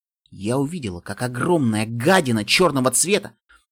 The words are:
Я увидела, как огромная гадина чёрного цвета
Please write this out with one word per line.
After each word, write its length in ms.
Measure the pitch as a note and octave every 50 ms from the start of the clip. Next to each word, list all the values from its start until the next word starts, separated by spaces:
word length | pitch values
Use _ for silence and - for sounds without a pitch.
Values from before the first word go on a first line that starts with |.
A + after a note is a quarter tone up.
| _ _ _ _ _ _
Я 260 | - F#2+ G2 G#2 B2 C#3
увидела, 420 | C#3 C#3+ F3 F3+ B2+ G2+ F2 E2+
как 200 | - - G2 -
огромная 640 | B2 B2+ B2 B2 C3 E3 F3+ D#3+ C3+ A2+ G#2+ G#2+ A2
гадина 600 | A2 A#2 A#2 A#2 D#3+ F#3+ F#3+ C3+ B2+ A2+ G#2+ G#2
чёрного 440 | - - - F#3 E3+ - C3+ B2+ B2+
цвета 440 | - - - E3+ G#3 G3 - - - _ _ _ _ _ _ _